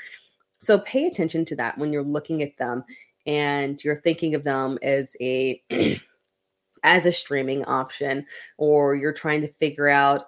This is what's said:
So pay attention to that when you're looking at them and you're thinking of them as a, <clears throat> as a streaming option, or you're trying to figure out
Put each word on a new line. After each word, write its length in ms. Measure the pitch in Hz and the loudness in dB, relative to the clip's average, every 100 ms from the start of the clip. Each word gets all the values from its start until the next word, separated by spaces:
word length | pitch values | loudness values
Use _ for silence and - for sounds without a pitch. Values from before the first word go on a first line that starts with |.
| - - _ _ _ _ | -8 -20 _ _ _ _
So 220 | - 202 | 2 2
pay 260 | - 262 330 | 2 -2 0
attention 400 | - 160 165 165 | 0 -2 -2 -4
to 100 | 147 | -2
that 200 | 117 - | -4 -4
when 160 | 151 | -2
you're 80 | 147 | -2
looking 400 | 143 147 151 160 | -2 -4 -4 -4
at 160 | 143 - | -4 -6
them 260 | 123 123 127 - - _ - | -6 -6 -8 -16 -20 _ -4
and 560 | 147 147 143 139 143 | 0 0 0 -2 -4
you're 180 | 147 147 | -4 -2
thinking 320 | 170 160 165 | 0 0 0
of 100 | 151 | -2
them 360 | 143 135 135 135 | -2 -2 -2 -4
as 340 | 135 139 135 - | 0 0 -2 -6
a, 400 | 127 127 131 127 - | -4 0 -2 -4 -4
<clears throat> 320 | - - - - _ _ _ _ _ _ _ | 0 0 -2 -8 _ _ _ _ _ _ _
as 220 | 151 180 175 | 4 4 4
a 60 | |
streaming 520 | 175 - 143 135 135 - | 0 -2 -2 -2 -2 -2
option, 600 | 131 131 - 143 135 143 - - - | -2 -2 -4 -4 -4 -6 -14 -18 -2
or 380 | 151 151 143 139 | 4 4 4 2
you're 180 | 143 | -2
trying 280 | 151 160 151 | -2 -2 -2
to 60 | 151 | -2
figure 400 | - 156 143 147 | -2 -2 0 2
out 380 | 143 139 139 | 6 6 4